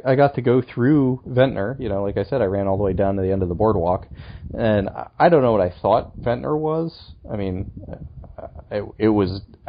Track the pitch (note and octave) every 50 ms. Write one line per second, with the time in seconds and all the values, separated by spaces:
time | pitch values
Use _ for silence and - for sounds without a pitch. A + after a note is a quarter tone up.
0 | - B2+ C3 C3+ C#3+ C#3 - C3 B2 C3+ B2 B2+ B2 - - B2+ A#2 C#3 D#3 D3
1 | C3+ B2+ B2+ B2+ - - C3 B2 C3 C3+ G#2+ G2 G2 G#2+ C3+ C#3 B2+ G#2+ G2 G2
2 | G2+ G2+ G2 G#2 G2 - C#3 B2+ G#2+ F#2 G2 G2 G2 G2 F#2+ G2 G#2 G2 F#2 F2+
3 | G2+ G2 G2 G2 F#2+ F#2 F#2+ F#2+ F#2+ F2 F2 E2+ G#2 A2 G#2 F#2+ E2 F2 F2+ G2
4 | - - - - - - - - - - - - A#2 A2 G#2+ G#2 G2 G2+ - -
5 | - - _ - D3 F3 E3+ D3 B2+ A#2+ A2 G2+ F2+ F2 - - - G2 G#2+ C3
6 | - - - - - A#2 A#2+ B2 B2+ C#3+ D3+ D3+ D#3 D#3 D#3 D#3+ E3 E3 - -
7 | - - - - - - B2 G#2 G2 F#2+ F#2 F#2 - - - - - - - -
8 | - - - - - - - - - - - - - - G#2+ G#2 G2+ G#2 - -
9 | G#2+ A2 G#2+ G#2 G2 F#2 F#2 G2+ - - - - -